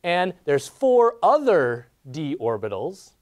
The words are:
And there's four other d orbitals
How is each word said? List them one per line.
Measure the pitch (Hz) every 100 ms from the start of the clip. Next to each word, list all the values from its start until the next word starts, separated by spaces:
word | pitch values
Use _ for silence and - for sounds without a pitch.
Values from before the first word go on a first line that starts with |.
And | 175 175 185 175
there's | - 139 -
four | _ 262 247 233 233
other | 190 302 269 180 123 120 - _ 135
d | 135 147 143
orbitals | 113 110 104 98 139 190 - _